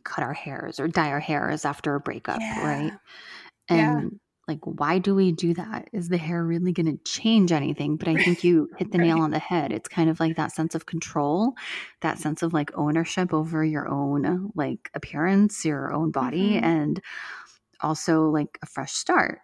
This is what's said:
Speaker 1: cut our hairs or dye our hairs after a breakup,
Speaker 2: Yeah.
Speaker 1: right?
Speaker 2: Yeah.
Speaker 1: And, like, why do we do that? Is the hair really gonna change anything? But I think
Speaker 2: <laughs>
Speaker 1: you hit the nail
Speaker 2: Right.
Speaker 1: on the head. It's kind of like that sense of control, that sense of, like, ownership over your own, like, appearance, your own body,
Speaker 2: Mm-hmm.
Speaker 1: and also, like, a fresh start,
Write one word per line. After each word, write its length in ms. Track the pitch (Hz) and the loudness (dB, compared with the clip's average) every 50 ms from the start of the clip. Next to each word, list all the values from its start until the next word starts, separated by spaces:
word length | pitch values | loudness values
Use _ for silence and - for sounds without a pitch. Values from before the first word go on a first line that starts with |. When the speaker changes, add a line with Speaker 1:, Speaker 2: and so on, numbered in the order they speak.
| - | -8
Speaker 1:
cut 200 | - - - 143 | -8 -6 -4 -4
our 80 | 120 147 | -4 -6
hairs 480 | - - 147 135 - - - - - | -8 -10 -10 -10 -10 -10 -10 -6 -4
or 80 | 135 165 | -4 0
dye 200 | 160 185 160 147 | 2 2 2 2
our 100 | 139 147 | 0 -2
hairs 440 | 147 - 156 143 - - 156 151 - | -2 -2 -2 0 0 0 -2 -2 -2
after 300 | 143 143 - - 151 143 | -2 -4 -2 -2 -2 -2
a 60 | 143 | -2
breakup, 400 | - 139 - - - - - - | -2 -4 -8 -6 -6 -6 -4 -4
Speaker 2:
Yeah. 260 | 226 220 - - - | -4 -4 -4 -2 -2
Speaker 1:
right? 260 | 151 143 143 151 156 202 - _ - - - - - - - - - - _ _ - | -2 -2 -2 -2 -4 -6 -10 _ -20 -20 -20 -20 -18 -18 -20 -20 -20 -20 _ _ 2
Speaker 2:
Yeah. 280 | 170 165 160 151 151 147 | 4 4 4 4 2 2
Speaker 1:
And, 220 | 139 - - - _ _ _ _ _ - | 0 -4 -6 -10 _ _ _ _ _ -8
like, 120 | 156 151 - | -8 -6 -6
why 380 | - - 156 147 151 170 190 | -8 -4 -2 0 2 2 2
do 140 | 180 202 196 | 2 2 4
we 180 | 196 190 185 165 | 4 4 4 2
do 200 | 156 - 170 170 | 2 2 0 0
that? 340 | 180 185 220 220 - - - - | 0 -4 -6 -8 -8 -8 -8 -8
Is 160 | 208 170 170 | -6 -4 -2
the 80 | 180 170 | -2 -2
hair 240 | 156 160 175 170 170 | -2 -2 -2 -2 0
really 300 | 165 170 170 180 180 170 | 0 0 0 0 0 0
gonna 240 | - 165 160 143 - - | 0 0 0 -2 -2 -6
change 480 | - - - - 220 226 220 190 170 170 | -8 -6 -2 2 4 6 6 6 6 4
anything? 440 | 147 139 156 147 - 147 147 151 | 2 2 0 -2 -2 -2 -2 -2
But 120 | 156 - 170 | -2 0 0
I 80 | 160 | 2
think 260 | 156 - 175 175 - - | 2 4 2 2 4 4
Speaker 2:
<laughs> 20 | |
Speaker 1:
you 260 | 175 175 160 147 - - - | 6 6 6 4 2 -2 -6
hit 120 | 180 - - | -6 -2 0
the 60 | 170 | 2
nail 180 | 170 170 160 | 4 4 4
Speaker 2:
Right. 80 | 165 160 | 4 2
Speaker 1:
on 60 | 151 - | 0 0
the 60 | 156 | -2
head. 300 | - - 180 170 143 - | -2 -2 -2 -2 -2 -2
It's 180 | - - - - | -4 -6 -8 -6
kind 200 | - - 160 160 | 0 2 2 2
of 100 | 160 - | 2 2
like 180 | 165 160 160 | 0 0 0
that 160 | 165 156 - - | 0 -2 -4 -2
sense 220 | - 160 165 - | -2 -4 -2 -2
of 120 | 160 - | -6 -6
control, 720 | - - 160 - - - 156 143 143 151 180 220 254 240 - - - - - - - - _ | -6 -8 -8 -6 -4 -2 0 0 2 2 2 2 0 0 -4 -8 -12 -10 -10 -12 -14 -10 _
that 180 | - 160 - - | -4 -4 -2 -2
sense 240 | - 151 156 - 175 | -2 -4 -2 -2 -2
of, 120 | 165 165 | 0 0
like, 160 | 156 147 - - | 0 -2 -2 -2
ownership 600 | - 147 147 151 165 165 - - 190 180 175 165 | -2 0 2 2 2 0 0 0 -2 0 0 2
over 280 | 156 156 160 165 156 156 | 0 0 0 0 0 0
your 220 | 156 156 147 - - | 0 0 -2 -2 -2
own, 600 | 139 139 143 139 143 143 - - 180 180 190 196 - | -2 -2 0 0 0 0 2 0 0 0 -2 -4 -4
like, 340 | 165 143 131 127 - - - - | -4 -4 -2 -4 -6 -8 -10 -12
appearance, 720 | 156 - - - 147 160 180 196 196 208 208 - - - | -12 -10 -8 -4 -2 0 4 4 6 6 4 2 0 -2
your 280 | 160 147 139 135 - - | -2 -2 -2 -2 -2 -2
own 180 | 151 165 160 | 0 0 0
body, 440 | 156 139 127 127 139 175 196 202 214 | 0 0 -2 0 0 0 2 2 2
Speaker 2:
Mm-hmm. 100 | - - | 2 2
Speaker 1:
and 380 | 165 170 156 147 151 151 - - - - - - - - - - - - _ _ _ _ - - | 2 2 2 2 0 -2 -4 -6 -10 -12 -14 -14 -14 -14 -16 -18 -20 -20 _ _ _ _ -4 -4
also, 480 | 151 156 - - - 160 160 160 156 | -2 -2 -2 0 2 4 4 4 4
like, 280 | 151 156 147 - - - - | 2 2 0 -2 -6 -12 -16
a 40 | |
fresh 260 | - - - 139 - - | -12 -10 -10 -8 -6 -6
start, 480 | - - - 359 349 - - - - | -4 0 2 2 4 2 2 -2 -8